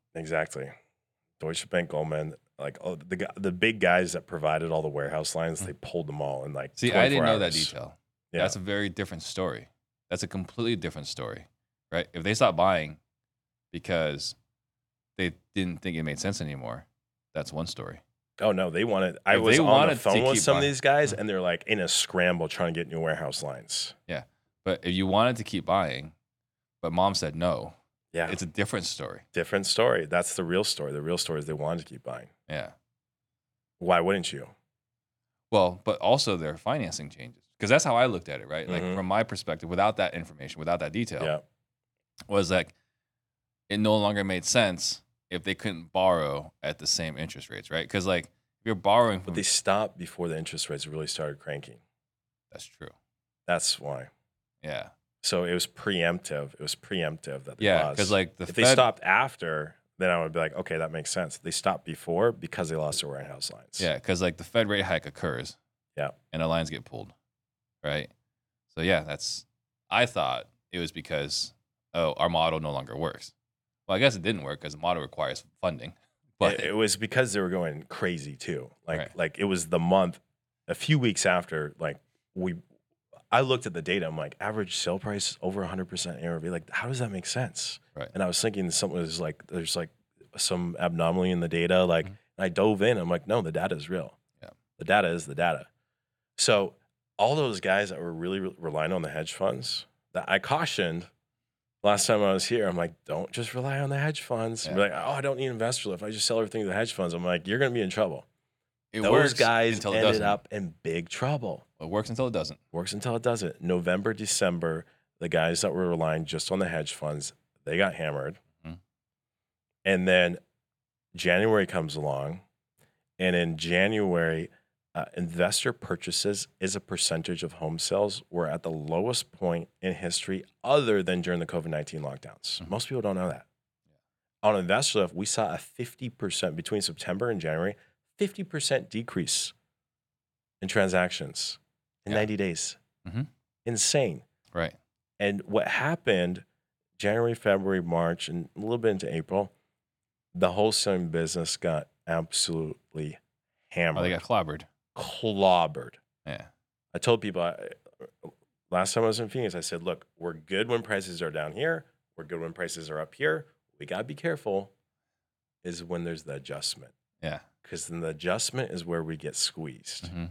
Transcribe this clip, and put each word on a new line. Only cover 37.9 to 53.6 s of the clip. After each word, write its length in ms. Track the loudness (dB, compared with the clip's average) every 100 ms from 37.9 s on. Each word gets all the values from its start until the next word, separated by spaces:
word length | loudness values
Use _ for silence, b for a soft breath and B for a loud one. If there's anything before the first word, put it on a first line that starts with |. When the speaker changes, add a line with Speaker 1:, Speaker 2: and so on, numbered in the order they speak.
| 4
Speaker 2:
I 120 | 4
looked 200 | 2 -6
at 120 | -10
it, 60 | -6
right? 200 | -8 -4
Like, 160 | -4
Speaker 1:
Mm-hmm. 120 | -2 -4
Speaker 2:
from 100 | 0
my 180 | 0
perspective, 460 | 0 -4 -6 -6 -4
without 280 | 2 2 2
that 160 | -2
information, 460 | -2 -10 -12 -14 -6
without 200 | -2 -2
that 100 | -2
detail, 320 | -2 -4 -4
Speaker 1:
Yeah. 160 | -2 -4 -6 _ _ _ _ _ _ -20 -2
Speaker 2:
was 240 | 0 2
like, 240 | 0 0 _ _ _ _ _ _ _ _ _ _
it 80 | 2
no 180 | 4 4
longer 260 | 4 2
made 220 | 0 -2 2
sense 560 | 2 2 0 -4 -6 _ _ _
if 140 | -6
they 120 | -4 -4
couldn't 360 | -4 -6 -4
borrow 600 | 4 6 6 2 -2 -6 _
at 180 | -6 -4
the 80 | -4
same 300 | -2 -2 -6
interest 320 | -8 -10 -12
rates, 220 | -14 -6
right? 160 | -6 -2
'Cause, 160 | -2 2
like, 200 | 0 -2
if 400 | _ _ _ -4
you're 100 | 0
borrowing 440 | 6 6 6 2
Speaker 1:
But 60 | -4
Speaker 2:
from 80 | -2
Speaker 1:
they 80 |
stopped 540 | 0 0 2 2 0 -6
before 300 | -14 -6 -4
the 100 | -4
interest 320 | -6 -8 -6
rates 160 | -6 -6
really 200 | -6 -6
started 320 | -4 -6 -6
cranking. 400 | -8 -10 -10 -20 _ _ _ _ _ _ _
Speaker 2:
That's 140 | -18 -18
true. 240 | _ -18 -20 _ _ _ _ 0
Speaker 1:
That's 320 | 2